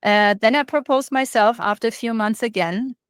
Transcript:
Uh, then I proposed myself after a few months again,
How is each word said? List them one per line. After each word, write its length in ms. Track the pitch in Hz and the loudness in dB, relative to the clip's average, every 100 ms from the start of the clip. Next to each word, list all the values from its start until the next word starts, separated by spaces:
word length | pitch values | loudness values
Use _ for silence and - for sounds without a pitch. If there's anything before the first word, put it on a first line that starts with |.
Uh, 320 | 208 208 208 202 | 2 4 4 4
then 200 | 220 262 | 2 2
I 80 | |
proposed 480 | 277 302 285 269 269 | 0 -2 0 -2 0
myself 480 | 269 262 240 214 233 | -4 -2 2 2 2
after 280 | 208 208 226 | -4 -2 -4
a 40 | |
few 220 | 220 233 | -4 -6
months 300 | 226 214 220 | -2 -2 -2
again, 520 | 240 214 170 180 262 247 | -4 -2 -4 -2 -6 -10